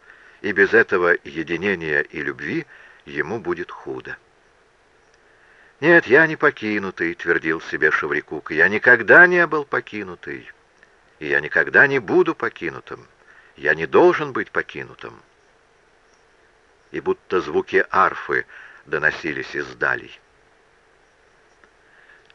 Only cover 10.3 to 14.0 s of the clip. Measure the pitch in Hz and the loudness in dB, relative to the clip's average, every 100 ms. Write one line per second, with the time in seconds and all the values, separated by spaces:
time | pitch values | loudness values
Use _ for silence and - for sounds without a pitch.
10.3 | 67 60 - _ _ _ _ _ _ 76 | -14 -16 -20 _ _ _ _ _ _ -2
11.3 | 69 76 85 71 82 139 139 98 120 165 | -2 0 -2 2 4 4 2 0 2 2
12.3 | 156 113 - 82 65 - - - _ _ | -2 -6 -6 -10 -10 -14 -18 -18 _ _
13.3 | - _ - 71 78 82 - | -20 _ -6 -2 -2 2 6